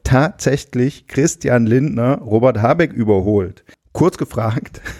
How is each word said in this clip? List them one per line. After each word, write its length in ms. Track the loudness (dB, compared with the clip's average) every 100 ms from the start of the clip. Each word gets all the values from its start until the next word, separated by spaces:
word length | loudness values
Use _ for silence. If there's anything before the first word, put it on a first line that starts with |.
tatsächlich 1040 | 0 2 2 -2 -4 -4 -4 -4 -4 -4 -8
Christian 580 | -2 -2 -2 2 2 4
Lindner 520 | 2 0 -2 -2 -2
Robert 420 | -2 2 2 2
Habeck 320 | 2 2 0
überholt. 720 | -2 0 2 2 0 -2 -10 _ _ _
Kurz 260 | 0 0 -2
gefragt, 640 | -8 -6 -4 -4 -8 -16 -18 -18